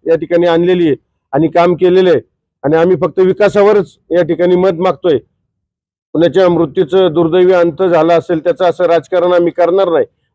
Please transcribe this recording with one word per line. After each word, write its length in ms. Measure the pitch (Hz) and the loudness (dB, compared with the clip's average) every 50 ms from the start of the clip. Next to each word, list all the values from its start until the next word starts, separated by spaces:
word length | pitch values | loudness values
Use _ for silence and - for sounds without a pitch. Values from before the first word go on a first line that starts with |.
| - | -4
या 100 | 160 165 | -2 -2
ठिकाणी 300 | 160 165 - 175 170 175 | -2 -2 -2 -2 0 0
आणलेली 400 | 175 165 165 175 175 185 180 170 | 2 0 0 0 0 0 0 0
आहे 100 | 160 139 - _ _ _ _ _ _ - | 0 -2 -4 _ _ _ _ _ _ -4
आणि 160 | 143 156 160 | -2 -2 0
काम 260 | 156 175 170 175 175 | 0 2 2 2 0
केलेलं 360 | 151 180 180 175 185 185 180 | 0 0 2 2 2 2 2
आहे 100 | 165 123 - _ _ _ _ _ _ _ - | 2 0 -2 _ _ _ _ _ _ _ -4
आणि 120 | 139 156 | -2 0
आम्ही 200 | 160 - 180 185 151 175 | 0 2 0 0 0 -2
फक्त 180 | 170 139 - | -4 -2 0
विकासावरच 760 | 185 185 190 190 208 302 - 208 202 208 214 208 190 - - _ _ - | 0 0 0 0 0 0 2 2 2 2 2 0 -2 -4 -8 _ _ -4
या 120 | 160 175 175 | -2 -2 -2
ठिकाणी 340 | 151 170 151 175 180 185 | -2 -2 -2 0 0 0
मत 240 | 180 180 190 185 160 | 0 0 0 -2 -2
मागतोय. 380 | 180 185 175 - - 180 151 120 - _ _ _ _ _ _ _ _ _ _ _ _ _ _ _ _ _ - | -2 -4 -4 -2 -2 -2 -2 -2 -4 _ _ _ _ _ _ _ _ _ _ _ _ _ _ _ _ _ -4
कुणाच्या 340 | 156 165 170 131 190 190 180 | 0 0 0 2 2 2 2
मृत्यूचं 640 | 175 170 170 156 - 185 180 151 180 190 185 180 151 | 2 0 -2 -2 -2 -4 -4 0 0 0 0 0 0
दुर्दैवी 400 | 160 170 165 156 185 180 180 190 | 0 -2 0 0 2 2 2 2
अंत 300 | 180 175 170 151 147 190 | 2 0 0 -2 -2 -2
झाला 320 | 185 170 160 156 165 170 | 0 0 0 2 2 0
असेल 240 | 165 156 - 180 160 143 | 0 0 -2 -4 -4 -2
त्याचं 200 | 180 165 - 185 | -4 -2 -2 -2
असं 200 | 175 165 - 185 | -2 -2 0 -2
राजकारण 480 | 165 170 170 - - - 180 170 180 180 | 0 0 -2 -2 -2 -2 -2 0 0 0
आम्ही 200 | 175 175 170 - | 0 0 -2 -2
करणार 360 | - 175 170 175 196 190 180 | -2 -2 0 0 0 0 0
नाही. 160 | 165 151 117 - _ _ _ _ _ | 0 -2 -2 -4 _ _ _ _ _